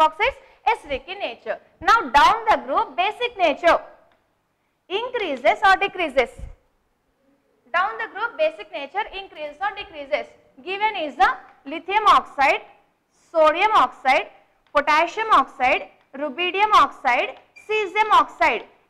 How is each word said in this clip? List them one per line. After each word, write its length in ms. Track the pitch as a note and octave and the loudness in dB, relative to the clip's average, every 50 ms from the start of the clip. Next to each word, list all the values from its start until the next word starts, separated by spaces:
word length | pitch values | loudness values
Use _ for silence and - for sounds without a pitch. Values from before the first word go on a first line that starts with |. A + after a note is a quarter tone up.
oxides 360 | D#4+ D#4 D#4+ - G#4 B4+ C#5 - - _ _ _ _ | 0 0 2 0 -2 -2 -2 -6 -12 _ _ _ _
acidic 400 | - A#4 - - D4 C#4 B3+ - | -4 -4 -4 -4 -8 -10 -10 -10
in 140 | E4 F#4 G4+ | -12 -10 -10
nature. 360 | F#4 C#4 A#3 - _ A3+ F#3 - - _ _ _ | -10 -10 -10 -10 _ -10 -10 -10 -10 _ _ _
Now 200 | D#4 F4 A4 A#4+ F#4+ C4 | 0 2 2 2 2 2
down 340 | A3+ C#4+ D4+ E4+ G#4 A4+ A4+ A4+ | 2 4 4 4 4 2 0 0
the 60 | G4 C4 A#3+ | 0 0 0
group, 300 | A#3+ C#4+ F#4 A4 G#4 C4+ | -2 -2 -2 -2 -2 -4
basic 420 | - F4+ G#4 G#4 - B4 A#4+ - G4 | -4 -4 -4 -4 -4 -8 -8 -2 0
nature 400 | F4+ D#4+ C4+ - - E4+ D4 - - - - _ _ _ _ _ _ _ _ _ _ _ _ _ _ _ _ _ _ - | 0 0 0 2 2 2 2 2 0 -8 -20 _ _ _ _ _ _ _ _ _ _ _ _ _ _ _ _ _ _ -8
increases 720 | E4+ G#4 A#4 B4+ B4 A#4+ G#4 E4+ C#4 A#3+ A#3 D#4 G#4+ G#4 - | -6 -6 -6 -6 -6 -6 -6 -6 -6 -2 0 0 0 2 2
or 120 | G4 F#4+ | 2 2
decreases? 540 | F#4+ G4 G4 - F#4 F4 D4+ A#3+ C4+ A#3+ A3+ - - - - - - _ _ _ _ _ _ _ _ _ _ _ _ _ _ _ _ _ _ _ _ _ B3 A#3+ | 2 0 -4 -4 -4 -6 -2 0 -2 -2 -2 -6 -12 -16 -16 -18 -20 _ _ _ _ _ _ _ _ _ _ _ _ _ _ _ _ _ _ _ _ _ _ -4
Down 200 | E4+ F#4 G#4+ A4+ A4 | -2 -2 -2 -4 -8
the 100 | A4+ F#4 - | -10 -10 -8
group, 240 | F#4+ A4 A4+ - | -8 -8 -8 -4
basic 360 | - D#4 D#4+ D#4+ F4 G#4+ - F#4 | -2 -2 -2 -2 -6 -12 -14 -14
nature 320 | D#4 C#4+ C#4 - G4 A4 G#4+ - | -14 -14 -8 -8 -8 -8 -8 -10
increases 400 | F#4+ G4 F#4 F#4 D#4+ D4+ D4 D4 D4 | -14 -14 -14 -14 -14 -14 -14 -10 -8
or 140 | F#4+ G#4 G4 | -8 -8 -8
decreases? 500 | G#4 G4 G4+ E4 D4+ C#4+ C4 D4 B3 A3+ - - _ _ _ _ - B3+ | -8 -12 -14 -14 -16 -8 -6 -6 -6 -6 -10 -16 _ _ _ _ -16 -12
Given 320 | E4 F#4+ G4 G#4 A4 G#4+ | -10 -6 -4 -4 -4 -4
is 180 | F#4+ D#4+ D4 B3 | -4 -6 -8 -2
the 160 | C4 F#4 A4 B4 - - - _ _ _ | 0 0 0 0 -4 -10 -20 _ _ _
lithium 400 | C#4 D4+ E4 - - G4 G#4+ G#4+ G4 | -12 -12 -12 -8 -4 -4 0 4 4
oxide, 540 | E4 C4+ - - - - C4+ D4 F4+ G#4+ - - _ _ _ _ _ _ _ _ _ _ _ _ | 4 4 2 -2 -4 -2 0 0 0 -2 -4 -12 _ _ _ _ _ _ _ _ _ _ _ _
sodium 400 | - E4 D#4 D#4 D#4 E4+ G4 A4 A4 | 0 4 4 4 4 2 2 2 4
oxide, 580 | F#4+ C4+ B3 - - - C4 C4 - G#4 - - _ _ _ _ _ _ _ - | 2 2 2 -2 -2 0 2 2 2 0 -4 -10 _ _ _ _ _ _ _ -2
potassium 540 | D4 C#4 D#4 D4+ D#4 E4+ E4+ - G#4 A4 A4 | -2 0 2 2 2 2 0 -2 -4 2 4
oxide, 600 | G#4 D#4 - - - - B3+ B3+ D4 F#4+ - - _ _ _ _ - | 4 4 4 2 -2 -2 0 0 0 0 -2 -8 _ _ _ _ -10
rubidium 560 | C4+ C#4+ D4+ B3 D#4+ F4 F4+ E4 F#4+ G#4 G#4+ G#4+ | -8 -8 -6 -4 -4 -4 -2 0 0 2 4 6
oxide, 680 | F4+ D4 - - - - C4+ A#3+ C4+ F4+ G#4 - - _ _ _ - - - | 4 4 4 0 -2 -2 0 0 0 -2 -4 -8 -14 _ _ _ -20 -8 -4
cesium 400 | G#4+ G#4+ G#4 F4+ F4+ G#4 A4 G#4+ | -4 -2 -2 -2 -2 -2 0 4
oxide. 540 | G4+ E4+ D4 - - - F4 D#4 B3+ G3 - - _ _ _ | 4 4 2 2 -2 0 0 0 0 -2 -6 -12 _ _ _